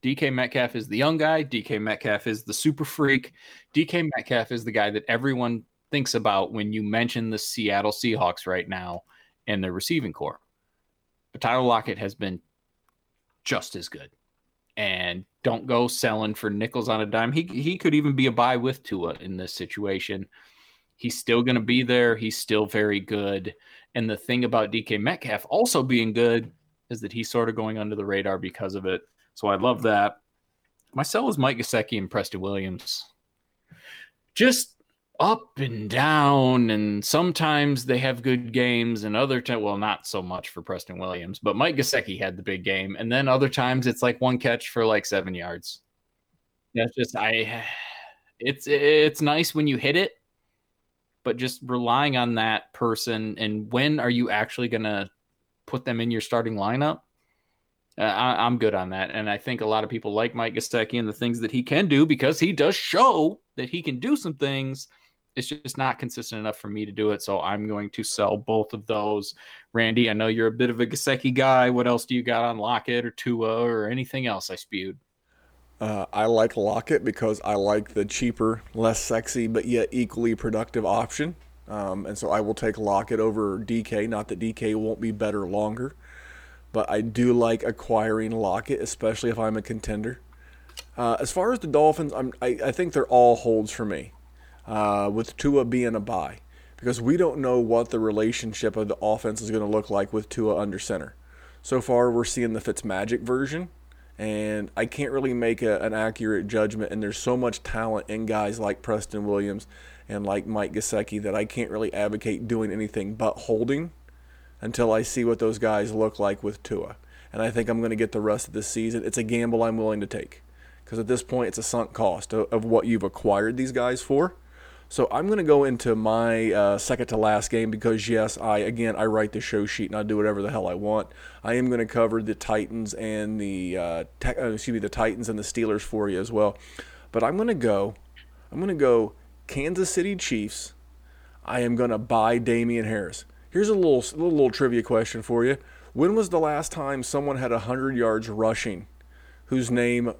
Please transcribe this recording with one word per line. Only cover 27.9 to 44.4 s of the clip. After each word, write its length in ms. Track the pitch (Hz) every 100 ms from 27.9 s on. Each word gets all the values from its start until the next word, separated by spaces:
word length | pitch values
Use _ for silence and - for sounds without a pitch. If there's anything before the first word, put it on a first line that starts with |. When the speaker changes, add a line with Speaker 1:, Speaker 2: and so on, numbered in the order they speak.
| 107
Speaker 1:
the 100 | 101
radar 320 | 98 98 95
because 380 | 90 - 95 98
of 100 | 95
it. 160 | 92 - _ _
So 140 | - 104
I 80 | 98
love 260 | 117 120
that. 360 | 117 104 101 - _ _ _ _ _ _ _
My 100 | 127
sell 260 | 147 214 262
is 80 | 165
Mike 200 | 131 117
Gesicki 400 | 117 117 107 110
and 120 | 95
Preston 320 | 110 98 95
Williams. 640 | 95 101 95 90 - - - _ _ _ _ _ _ - - - - _ _ -
Just 400 | 247 254 - _ _ _ _ _
up 400 | 175 220 - -
and 300 | 135 113 107
down, 800 | 120 143 156 143 139 131 127 117
and 340 | 107 107 104
sometimes 840 | 101 151 175 165 160 147 147 139 123
they 120 | 127
have 240 | 135 123
good 300 | 127 127 120
games, 540 | 117 123 120 117 113 107
and 100 | 107
other 240 | 135 131
times, 240 | 123 120
well, 140 | 104 101
not 280 | 107 101 -
so 160 | 104
much 280 | 90 92 -
for 120 | -
Preston 360 | 85 92 - 87
Williams, 420 | 92 90 85 95
but 160 | 107 98
Mike 220 | 160 139
Gesicki 420 | 127 131 113 92
had 160 | 95 90
the 80 |
big 220 | 95 95 90
game, 320 | 95 95 98
and 100 | 113
then 200 | 123 139
other 180 | 131 135
times 400 | 139 127 131 127
it's, 140 | 113
like, 160 | 123 120
one 180 | 127
catch 340 | 123